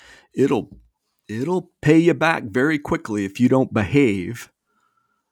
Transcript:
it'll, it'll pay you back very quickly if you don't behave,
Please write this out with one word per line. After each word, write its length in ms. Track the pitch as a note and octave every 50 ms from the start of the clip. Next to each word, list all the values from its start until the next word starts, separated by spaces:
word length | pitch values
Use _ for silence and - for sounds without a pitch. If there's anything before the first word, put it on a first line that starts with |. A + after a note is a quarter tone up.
| - - - - _ _ -
it'll, 420 | A#2+ B2+ C#3 C#3 G#2+ E2 - - - _ _ _ _ _ _ _ _ _ -
it'll 420 | G#2 A2+ C3 E3+ F3+ F#3 F3 _ _ -
pay 160 | - D3 D#3 E3
you 160 | E3+ E3+ D#3+
back 300 | B2+ D#3 E3 E3 - -
very 340 | G#2+ F#2 B2+ C3 D#3 D#3 C#3+
quickly 460 | D3 - - D#3 - - G#2+ G#2 G2
if 160 | G2 - -
you 80 | A#2+ B2+
don't 240 | C3+ C3 B2+ -
behave, 800 | - A2+ G#2 E2+ - C#3+ C#3+ A#2 G2 G2 F2 F#2+ A#2+ - - - _ _ _ _ _ _ _ _ _ _ _ _ _ _ _ _